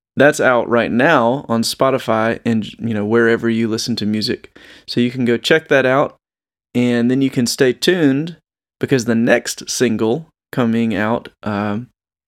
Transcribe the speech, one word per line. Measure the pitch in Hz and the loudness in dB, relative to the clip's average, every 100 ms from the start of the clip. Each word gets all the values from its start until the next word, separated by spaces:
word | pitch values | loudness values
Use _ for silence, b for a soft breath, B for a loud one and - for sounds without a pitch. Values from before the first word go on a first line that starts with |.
| _ - | _ 2
that's | 143 - | 4 4
out | 123 120 - | 2 2 2
right | 117 87 | 0 0
now | 113 151 147 117 139 - | 2 2 4 2 -2 -2
on | 117 | -2
Spotify | 117 - 135 131 - 110 113 - 117 | -2 -2 0 0 0 0 0 -2 -2
and, | 113 101 - | -2 -4 -8
you | 117 | -6
know, | 104 | -4
wherever | 101 117 113 117 117 | 0 2 4 2 0
you | 113 113 | 0 -2
listen | 110 - 110 | -2 -4 -4
to | 104 | -2
music. | 107 110 - - B B B - | -2 -4 -6 -10 B B B -8
So | 123 | -2
you | 120 | -2
can | 127 120 | 0 0
go | 117 | 0
check | - 160 - | 2 0 2
that | 139 127 | 2 4
out, | 135 143 - _ _ _ _ _ | 2 0 -6 _ _ _ _ _
and | 123 123 120 120 | -2 0 2 0
then | 131 | 0
you | 135 | 0
can | 135 117 | 0 -2
stay | - 131 | 2 0
tuned | 120 - 180 147 135 165 165 _ _ _ - | 2 0 2 2 0 -4 -12 _ _ _ -8
because | 120 135 | -2 0
the | 113 113 | 0 0
next | 120 117 - - - | 2 0 -2 -10 -8
single | - 120 107 113 147 160 _ _ | -2 0 0 -2 -2 -6 _ _
coming | - 117 113 113 95 | -2 0 0 -2 -2
out, | 107 117 - _ | -2 -4 -6 _
um, | 107 101 104 104 123 _ _ _ | -6 -4 -4 -6 -10 _ _ _